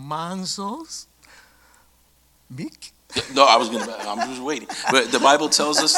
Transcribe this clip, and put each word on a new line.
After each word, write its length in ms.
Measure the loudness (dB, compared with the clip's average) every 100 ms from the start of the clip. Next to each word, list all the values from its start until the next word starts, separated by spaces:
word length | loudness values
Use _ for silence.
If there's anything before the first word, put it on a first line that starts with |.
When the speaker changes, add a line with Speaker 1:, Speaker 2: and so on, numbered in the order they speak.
| -10
Speaker 1:
mansos, 1000 | -8 -8 -8 -8 -8 -8 -10 -12 -16 -18 _ _ -20 -20 _ _ _ _ _ _ _ _ _ _
meek, 440 | -14 -14 -14 -20 -20 _ -10 -4
Speaker 2:
No, 100 | 6 6
I 120 | 6
was 120 | 4
gonna, 220 | -4 -8 -8 -8
I'm 220 | -6 -6
just 120 | -6
waiting. 260 | -8 -8 -8 -6 0
But 200 | 2 2
the 80 | 4
Bible 300 | 6 4 4
tells 300 | 0 2 0
us 140 | 2